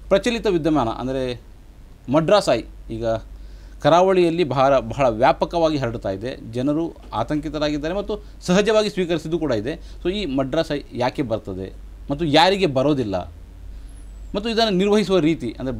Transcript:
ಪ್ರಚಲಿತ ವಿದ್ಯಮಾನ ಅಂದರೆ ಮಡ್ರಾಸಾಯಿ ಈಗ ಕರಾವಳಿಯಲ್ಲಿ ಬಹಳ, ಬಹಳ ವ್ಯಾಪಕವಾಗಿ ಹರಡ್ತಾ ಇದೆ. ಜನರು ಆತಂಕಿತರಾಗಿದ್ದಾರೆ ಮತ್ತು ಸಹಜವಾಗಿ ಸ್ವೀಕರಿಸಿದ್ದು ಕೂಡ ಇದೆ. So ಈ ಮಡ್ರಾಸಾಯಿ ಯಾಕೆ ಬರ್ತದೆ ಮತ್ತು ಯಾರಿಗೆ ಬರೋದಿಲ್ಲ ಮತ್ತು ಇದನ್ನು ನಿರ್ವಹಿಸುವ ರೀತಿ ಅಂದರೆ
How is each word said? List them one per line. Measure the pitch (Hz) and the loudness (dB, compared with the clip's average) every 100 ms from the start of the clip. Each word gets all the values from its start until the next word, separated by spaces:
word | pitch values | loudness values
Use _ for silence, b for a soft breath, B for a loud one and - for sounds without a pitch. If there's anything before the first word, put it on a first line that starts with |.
| - | 0
ಪ್ರಚಲಿತ | 196 240 233 214 175 | 0 2 -2 0 0
ವಿದ್ಯಮಾನ | 156 151 113 - | 2 2 0 -2
ಅಂದರೆ | 127 135 127 120 - - - - - - - 143 | -4 -4 -4 -6 -12 -20 -20 -20 -20 -16 -2 0
ಮಡ್ರಾಸಾಯಿ | 160 311 170 120 - - - 113 | 4 4 4 0 -2 -14 -12 -4
ಈಗ | 113 113 - b b b b - | -2 -2 -6 b b b b -2
ಕರಾವಳಿಯಲ್ಲಿ | 147 165 190 190 170 165 151 | 4 6 6 6 4 2 0
ಬಹಳ, | 127 135 135 120 | 4 4 4 2
ಬಹಳ | 120 135 110 | 0 0 4
ವ್ಯಾಪಕವಾಗಿ | 131 165 - 175 160 151 | 4 4 0 0 0 0
ಹರಡ್ತಾ | 120 113 101 95 | -2 -4 -6 -6
ಇದೆ. | 117 - 113 113 | -6 -10 -8 -4
ಜನರು | 135 151 165 - - 107 | -2 -2 -4 -8 -8 -6
ಆತಂಕಿತರಾಗಿದ್ದಾರೆ | 120 151 151 147 147 147 156 190 | -2 -4 -4 -4 -2 -2 -4 -4
ಮತ್ತು | 202 208 b b - | -4 -6 b b 0
ಸಹಜವಾಗಿ | 180 208 214 214 - | 2 4 2 2 0
ಸ್ವೀಕರಿಸಿದ್ದು | 170 170 160 165 | -2 -2 -2 -2
ಕೂಡ | 156 113 | 0 -2
ಇದೆ. | 110 165 b b | -2 -8 b b
So | 175 208 | -4 -4
ಈ | 175 135 | -2 -2
ಮಡ್ರಾಸಾಯಿ | 135 151 156 147 - 120 | 0 -2 -2 -4 -6 -4
ಯಾಕೆ | 123 - 123 | -2 -2 -4
ಬರ್ತದೆ | 107 - 92 95 - - - - | -4 -4 -8 -8 -12 -18 -14 -8
ಮತ್ತು | 143 165 147 | -4 2 6
ಯಾರಿಗೆ | 180 196 185 131 | 6 4 2 2
ಬರೋದಿಲ್ಲ | 139 143 110 92 87 - - - - b b b - - - 196 | 2 2 0 -4 -6 -14 -18 -18 -16 b b b -18 -16 -10 -6
ಮತ್ತು | 226 | -2
ಇದನ್ನು | 220 226 180 | 2 2 2
ನಿರ್ವಹಿಸುವ | 202 214 190 185 156 | 4 2 4 4 4
ರೀತಿ | 147 123 - | 2 -4 -6
ಅಂದರೆ | 131 | -6